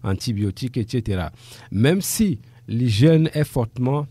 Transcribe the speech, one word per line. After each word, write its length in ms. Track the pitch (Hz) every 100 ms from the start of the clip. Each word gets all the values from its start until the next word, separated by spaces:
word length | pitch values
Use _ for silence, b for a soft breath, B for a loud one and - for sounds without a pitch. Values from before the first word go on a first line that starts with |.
antibiotiques, 720 | 101 95 - 104 104 92 131 127
et 80 | 107
cetera. 440 | 127 110 95 85 B B B B
Même 300 | 98 127 190
si 380 | - - 214 123 b b -
l'hygiène 640 | 110 123 101 151 160 160
est 100 | 147
fortement 640 | 151 135 113 - 127 143 147